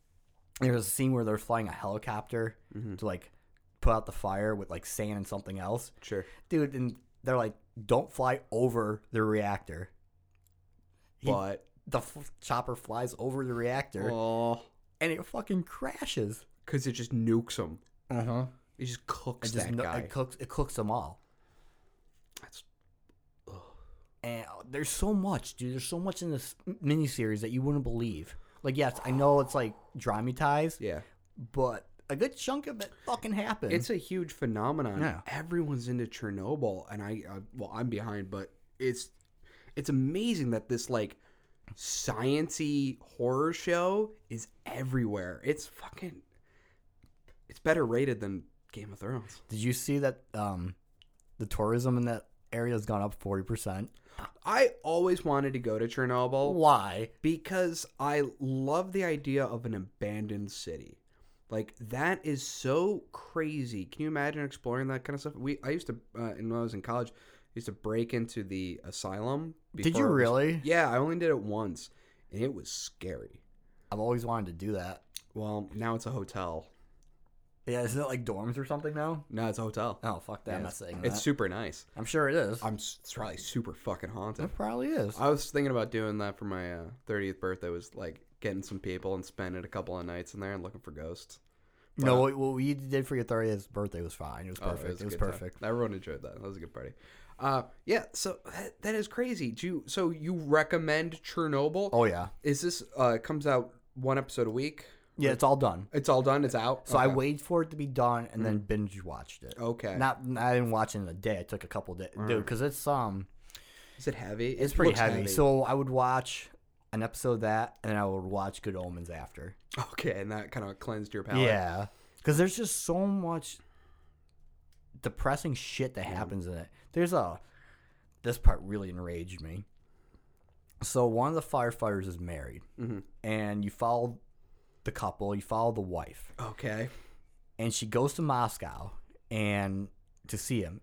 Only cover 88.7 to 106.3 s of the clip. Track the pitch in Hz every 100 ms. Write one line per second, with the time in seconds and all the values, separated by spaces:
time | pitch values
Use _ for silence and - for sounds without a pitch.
88.7 | 95 95 90 95 95 - - 92 90 92
89.7 | 98 87 90 87 87 - 101 98 95 92
90.7 | 123 - 73 80 87 - - _ _ _
91.7 | _ _ - 131 127 135 135 135 131 139
92.7 | 139 135 135 127 127 117 113 110 101 -
93.7 | 101 104 85 85 - 73 57 92 90 92
94.7 | 82 85 90 101 90 98 90 90 - 107
95.7 | 120 113 95 85 69 69 - 98 95 82
96.7 | 57 65 - - - - - 135 135 -
97.7 | - - 220 - - 196 - - 180 196
98.7 | - 208 220 214 - 254 196 123 113 175
99.7 | 165 - 196 170 160 160 175 147 156 151
100.7 | 170 156 156 165 160 - 170 160 139 151
101.7 | 180 202 120 110 85 87 - 147 143 175
102.7 | - - - 123 117 - 151 143 127 117
103.7 | - _ 131 131 135 131 - 113 120 147
104.7 | - - - _ - 139 127 135 135 120
105.7 | 87 98 147 135 131 135